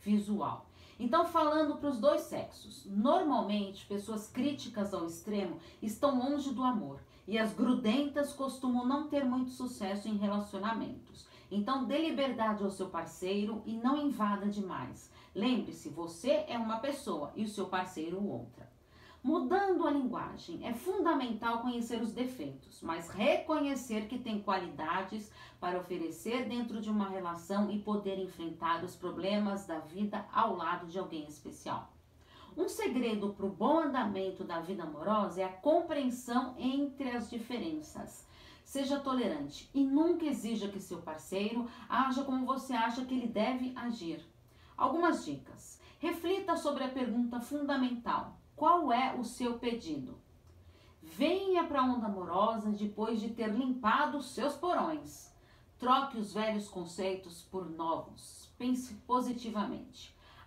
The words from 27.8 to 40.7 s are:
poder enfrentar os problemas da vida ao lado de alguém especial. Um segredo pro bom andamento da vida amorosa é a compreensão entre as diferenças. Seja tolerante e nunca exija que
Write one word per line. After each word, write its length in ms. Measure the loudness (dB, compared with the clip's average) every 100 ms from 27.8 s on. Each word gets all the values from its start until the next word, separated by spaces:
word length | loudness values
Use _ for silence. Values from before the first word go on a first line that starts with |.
poder 380 | 0 -2 -2 -4
enfrentar 640 | -4 -6 -8 -4 0 0
os 100 | -2
problemas 720 | -6 -6 -2 0 2 2 0 -4
da 140 | -6
vida 440 | -6 -4 -2 -2 -2
ao 240 | 2 2 2
lado 300 | -2 -2 -4
de 120 | -6
alguém 280 | -6 -8 -10
especial. 680 | -14 -14 -10 -6 -6 -6 -16 -20 -20 -20 -20 -12 -4
Um 120 | -2
segredo 680 | -2 -2 0 0 0 -2
pro 140 | -2 -4
bom 320 | 2 4 4
andamento 640 | 4 0 0 0 -4 -4
da 160 | -6 -6
vida 240 | -6 -6
amorosa 560 | -6 -4 2 2 2 0
é 40 |
a 80 | -4
compreensão 1000 | 0 4 6 4 0 0 -2 0 0 0 -2
entre 540 | 0 2 0 -2 -4
as 180 | -2 -4
diferenças. 960 | -6 -6 -4 -4 -6 -8 -12 -12 -14 -20 -20 -20 -20
Seja 360 | -6 -2 0 0
tolerante 680 | 2 2 2 0 -6 -10 -2
e 80 | 2
nunca 440 | 6 6 6 4 2
exija 420 | 0 0 -2
que 120 | -2